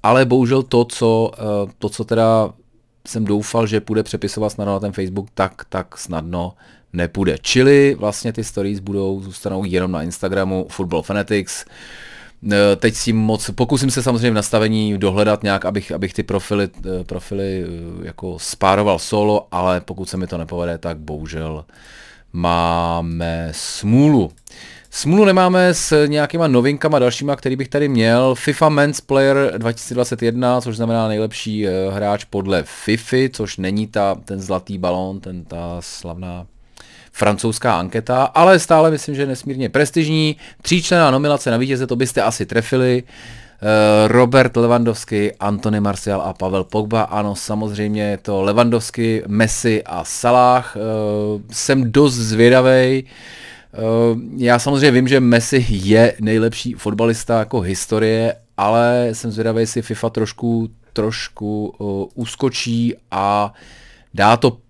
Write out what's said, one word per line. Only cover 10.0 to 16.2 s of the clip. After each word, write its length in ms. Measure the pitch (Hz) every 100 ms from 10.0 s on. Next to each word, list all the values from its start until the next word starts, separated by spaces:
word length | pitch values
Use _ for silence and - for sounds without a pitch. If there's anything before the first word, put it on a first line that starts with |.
Instagramu 640 | 82 - 95 95 95 92 92
Football 320 | - 90 82
Fanatics. 600 | - 101 98 104 92 - - - - - - - - - 104
Eh, 240 | 101 101 98
teď 180 | 110
si 180 | 104 -
moc, 380 | 110 110 110 -
pokusím 400 | 95 120 139 135
se 120 | 127
samozřejmě 280 | 120 120 123
v 40 |
nastavení 640 | 107 101 113 110 110 107 98
dohledat 440 | 98 95 104 104
nějak, 220 | 104 98
abych, 280 | 92 104 -
abych 220 | 82 95
ty 80 | -